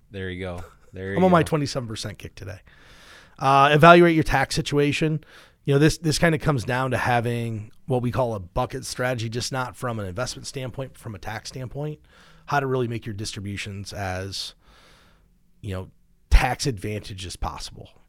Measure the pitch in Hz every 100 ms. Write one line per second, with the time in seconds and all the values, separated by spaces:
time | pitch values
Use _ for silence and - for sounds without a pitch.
0 | _ 98 92 90 92 87 - - - 95
1 | 95 98 185 170 - 156 139 139 117 107
2 | 107 92 - - 98 95 - - - -
3 | - - - - 135 139 143 147 170 175
4 | 170 160 - 139 139 160 - 143 147 -
5 | 156 156 - - - _ - 139 156 -
6 | 160 - 170 156 160 139 95 127 131 117
7 | 127 120 117 120 117 110 107 - - 127
8 | 120 131 120 107 87 131 120 135 113 -
9 | 127 120 113 120 - 135 123 - 127 110
10 | 95 92 127 131 117 139 127 139 131 -
11 | 104 98 107 110 - 131 123 139 151 151
12 | _ - - - - 143 135 131 117 117
13 | 117 101 107 - 101 98 107 98 95 101
14 | 95 92 98 - - - _ - - -
15 | _ _ _ _ _ _ 104 92 - _
16 | _ _ _ - 127 120 147 101 107 104
17 | - 95 90 - 80 78 - - - -